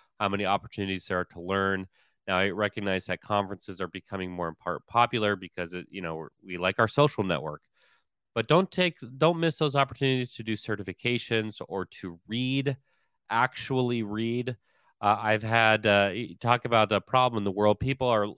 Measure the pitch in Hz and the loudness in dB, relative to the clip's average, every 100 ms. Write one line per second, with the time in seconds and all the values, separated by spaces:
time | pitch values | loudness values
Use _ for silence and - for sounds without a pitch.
0 | _ - 101 98 95 98 - - 98 92 | _ -4 -2 -2 0 -2 -2 -6 -4 -6
1 | - 92 90 87 87 98 98 95 95 _ | -4 -4 -4 -10 -4 0 0 -2 -6 _
2 | _ _ - 92 98 92 104 - 101 95 | _ _ -2 0 0 0 -4 -2 -2 -2
3 | - 90 - 104 95 95 - 90 90 92 | -4 -8 -2 0 0 -6 -12 -8 -8 -10
4 | - 98 90 90 85 80 90 76 - 117 | -10 -8 -6 -6 -6 -6 -8 -8 -2 2
5 | 117 117 104 95 90 - 85 90 - 95 | 2 2 0 -2 -6 -10 -8 -10 -12 -10
6 | 85 80 78 _ 95 87 92 98 110 - | -8 -8 -12 _ -12 -2 0 2 2 4
7 | 147 - 95 78 76 76 _ _ _ _ | 2 2 -2 -2 -4 -10 _ _ _ _
8 | _ _ _ 117 113 165 190 - 180 - | _ _ _ -4 2 2 2 0 -2 -2
9 | 113 135 156 165 165 - 151 139 135 - | -14 2 2 4 0 0 0 2 0 0
10 | 135 127 123 - 110 107 - 104 95 - | 0 0 -2 -8 -6 -4 -4 -6 -6 -6
11 | 120 120 - 113 110 - - 95 90 - | -2 -2 0 -2 -2 -8 -8 -6 -6 -8
12 | 92 85 - 120 127 135 135 135 _ _ | -12 -12 -8 -4 -2 -2 -2 -6 _ _
13 | _ _ - 113 127 - - 131 123 120 | _ _ -4 0 0 -2 -4 0 0 -2
14 | 101 107 113 120 123 120 _ _ _ _ | -4 -4 -2 -4 -6 -10 _ _ _ _
15 | 104 104 110 107 110 117 110 107 107 101 | 2 2 2 0 2 4 6 4 4 4
16 | 101 98 120 95 117 123 117 113 104 104 | 4 0 -8 -4 0 2 4 4 4 2
17 | - 131 127 113 101 95 104 107 131 135 | 2 2 2 0 -2 2 4 4 0 -2
18 | 123 110 104 | 0 0 0